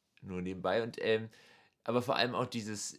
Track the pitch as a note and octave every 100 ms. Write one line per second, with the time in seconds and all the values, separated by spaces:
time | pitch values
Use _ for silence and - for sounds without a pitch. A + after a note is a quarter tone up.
0 | _ _ F#2+ F2+ F2+ F#2 F2+ G#2 A#2 -
1 | A2 A2 A2+ - - - _ _ - A#2+
2 | A#2 - B2 A#2 B2 A#2 G#2+ G#2 -